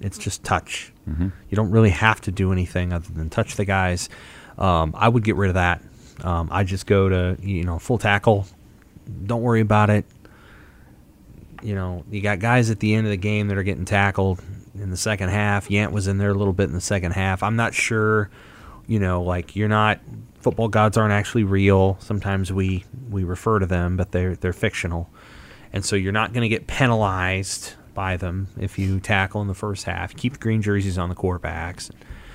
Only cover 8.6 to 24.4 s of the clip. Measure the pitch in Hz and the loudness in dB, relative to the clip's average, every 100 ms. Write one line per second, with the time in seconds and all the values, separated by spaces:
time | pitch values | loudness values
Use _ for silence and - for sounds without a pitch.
8.6 | - - - - - 92 98 120 120 113 | -20 -20 -20 -20 -16 -10 -4 -2 2 2
9.6 | 107 107 104 104 - - - - - - | 4 4 6 4 0 -10 -20 -20 -20 -20
10.6 | - - - - - - - - - - | -20 -20 -20 -20 -20 -20 -20 -20 -20 -14
11.6 | 110 98 92 90 - 104 104 98 113 123 | -8 -6 -4 -6 -8 -4 -2 -2 2 2
12.6 | 113 104 107 110 107 98 104 104 104 98 | 2 2 2 2 2 0 0 0 0 0
13.6 | 95 87 92 101 101 95 95 92 - 101 | -2 -2 0 2 2 2 0 0 -6 -16
14.6 | - 98 98 90 110 101 92 104 104 101 | -16 -10 -8 -4 -2 -2 0 0 2 0
15.6 | - 101 104 104 95 98 101 98 101 92 | 0 0 0 0 0 0 2 2 0 0
16.6 | 92 85 - 101 90 92 95 92 101 113 | 0 -2 -2 -2 -2 -2 -2 0 0 0
17.6 | 113 - - 110 107 107 104 - - - | 0 0 0 2 2 2 0 -6 -20 -20
18.6 | - - - 110 95 90 90 90 - 98 | -20 -14 -2 0 2 0 0 -2 -4 -2
19.6 | 107 107 107 104 - 110 - - - - | 0 2 2 0 -4 -16 -18 -4 -2 0
20.6 | 113 107 107 113 107 104 - 120 98 98 | 2 4 4 4 2 2 0 0 2 4
21.6 | 98 98 95 95 - 104 98 95 92 95 | 6 6 6 2 -4 -4 -2 -2 -2 0
22.6 | 95 92 - 127 127 101 87 90 113 107 | 0 -2 -6 -14 -8 -4 -4 -2 0 2
23.6 | 92 90 87 90 90 90 90 87 | 2 0 0 0 0 0 -2 -2